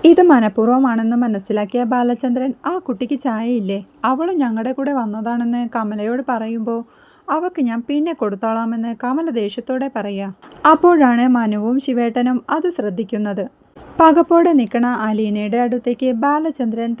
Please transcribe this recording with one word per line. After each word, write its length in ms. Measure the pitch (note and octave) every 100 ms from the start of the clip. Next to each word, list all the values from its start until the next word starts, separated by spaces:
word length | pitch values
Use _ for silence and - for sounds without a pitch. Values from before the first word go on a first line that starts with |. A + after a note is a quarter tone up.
ഇത് 180 | D#4+ E4+ F4+
മനഃപൂർവ്വമാണെന്ന് 840 | C4 G#3+ G#3 A3+ B3+ C4+ A3+ A3+ A#3+
മനസ്സിലാക്കിയ 680 | A#3+ G3+ G3 G#3 G#3 B3 A#3
ബാലചന്ദ്രൻ, 580 | B3+ A#3+ A#3+ B3+ A#3+ C4 - C#4
"ആ 60 | F4+ -
കുട്ടിക്ക് 300 | G#3 A#3+ C#4
ചായയില്ലേ? 540 | C4+ A3 A#3 B3 F#3+ G3 G3 _
അവളും 320 | A3+ C4 E4+ F4+
ഞങ്ങളുടെ 300 | B3+ A3 A#3
കൂടെ 200 | C4 C4+ C#4
വന്നതാണെന്ന് 680 | A3 A3 A3+ A#3+ A#3 A#3+ A#3+ A#3
കമലയോട് 460 | G#3+ G#3+ G#3+ B3 C4
പറയുമ്പോൾ 500 | A#3 A3 A#3 A3 A3+ A#3 _ _ _ -
അവക്ക് 320 | D#4 F4+ F4+ B3
ഞാൻ 120 | A#3 A#3+
പിന്നെ 240 | D4 E4
കൊടുത്തോളാമെന്ന് 840 | D#4+ G#3 G3+ A3+ A3+ A3+ A3+ A3+ A3+
കമല 220 | B3 C#4 E4
ദേഷ്യത്തോടെ 600 | A#3 G#3 A#3+ A3+ C4 C#4 A#3
പറയുക." 380 | G3+ G3 G3 F#3+ - - D4
അപ്പോഴാണ് 540 | D#4 F4 E4+ C4 A#3+ B3+
മനുവും 500 | B3 A3 G#3 G#3+ C4
ശിവേട്ടനും 600 | C4+ A#3+ A#3 A#3+ B3 B3 -
അത് 200 | D#4 F4 F4
ശ്രദ്ധിക്കുന്നത്. 640 | G#3 F#3 G3 A3 G#3 G3+ F#3+ _ _ - - -
പകപ്പോടെ 520 | D#4+ D#4 E4 E4+ E4+
നിൽക്കണ 340 | D4+ A3+ A#3+ A#3+ B3 A3
അലീനയുടെ 500 | G#3+ G#3+ G#3 G#3 A#3 A#3+
അടുത്തേക്ക് 440 | B3 A#3+ A#3+ C4 A#3
ബാലചന്ദ്രൻ 680 | C#4+ D4+ D#4+ D4+ A#3 G#3+ A#3 A#3